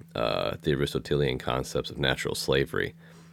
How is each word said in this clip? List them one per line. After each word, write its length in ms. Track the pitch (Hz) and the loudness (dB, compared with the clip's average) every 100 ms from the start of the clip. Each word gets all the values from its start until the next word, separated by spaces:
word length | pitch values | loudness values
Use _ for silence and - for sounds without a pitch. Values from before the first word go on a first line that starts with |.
| - - | -10 -2
uh, 420 | 57 50 50 - | 0 0 -2 -2
the 100 | - | 0
Aristotelian 640 | 69 71 69 - 73 71 64 | 2 2 0 0 2 2 0
concepts 520 | - 62 67 - 64 | 0 -2 -2 -4 -4
of 80 | - | 0
natural 380 | 67 65 - - | 0 0 -2 -2
slavery, 580 | - 67 69 - - - - - - | 2 2 2 0 -4 -6 -18 -20 -20